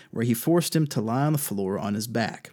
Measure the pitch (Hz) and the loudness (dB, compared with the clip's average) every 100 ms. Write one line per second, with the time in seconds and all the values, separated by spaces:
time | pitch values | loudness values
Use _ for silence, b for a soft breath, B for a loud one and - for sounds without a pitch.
0 | B - 117 117 - 170 165 165 147 - | B -2 0 2 4 2 4 2 0 0
1 | 107 123 147 151 - 101 95 98 101 104 | 0 0 2 0 -2 -2 -2 -2 -2 -4
2 | 113 117 107 - - | -2 -2 -2 -4 -14